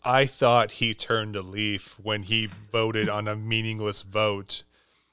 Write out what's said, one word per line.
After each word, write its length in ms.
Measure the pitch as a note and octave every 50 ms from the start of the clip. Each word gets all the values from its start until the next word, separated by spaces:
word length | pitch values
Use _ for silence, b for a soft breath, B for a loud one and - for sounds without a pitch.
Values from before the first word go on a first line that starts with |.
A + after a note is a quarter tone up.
| -
I 220 | B2 B2+ C3 C#3
thought 480 | C3 - - C#3 A#2+ A#2+ A#2+ A2+ G#2 -
he 200 | - A#2 A2+ A2
turned 440 | - - - A#2 A2+ G#2+ G#2+ G#2 G2+
a 40 |
leaf 560 | F#2 F#2 F#2+ G#2 G#2+ G#2 G#2 F#2+ - - - -
when 260 | G2 G#2+ G#2+ G#2 G2
he 240 | F#2 A2+ A2+ A2 G#2+
voted 600 | - - - - - A2+ A2+ A2+ A2 A2 G#2+ G#2
on 220 | G#2 G#2 G#2+ G#2+
a 60 | G#2+ G#2+
meaningless 640 | G#2+ A2 A2+ A2 A2 A2+ A2 G#2+ G#2+ G#2 G2+ -
vote. 640 | - G2+ G2 G#2+ G#2+ G#2+ G#2 G2 G2+ - - - - _ _ _ _ _ _ _ _ _